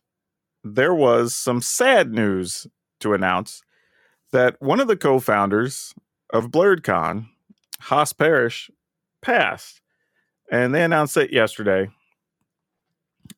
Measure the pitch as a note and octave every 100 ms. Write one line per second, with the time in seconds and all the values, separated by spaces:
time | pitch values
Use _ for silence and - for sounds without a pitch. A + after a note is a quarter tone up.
0 | _ _ _ _ _ _ G#2+ A2 D3 E3+
1 | B2+ A#2+ A#2+ - B2+ A#2+ - - B3+ A#3+
2 | C3+ A2+ G#2 F#2+ F2+ - - _ _ -
3 | G#2+ G2 F#2+ F2+ G#2+ - _ _ _ _
4 | _ _ _ C3 B2 - C3+ G3+ B3+ F#3+
5 | D3 C3 B2 G#2 G2+ G#2 B2+ - - -
6 | _ _ _ A#2 A#2+ D3+ G3 F3 B2 F2+
7 | D#2+ G2+ A2+ _ _ _ _ - - C#3+
8 | D3+ - D3+ D3 A#2 - - _ _ _
9 | _ _ - A#3 A2 - - - _ _
10 | _ _ _ _ - A#2+ B2 D3 E3 D#3+
11 | D3 D#3+ C#3 B2+ A2 - G#2 F#2+ G2 -
12 | _ _ _ _ _ _ _ _ _ _
13 | _ _ -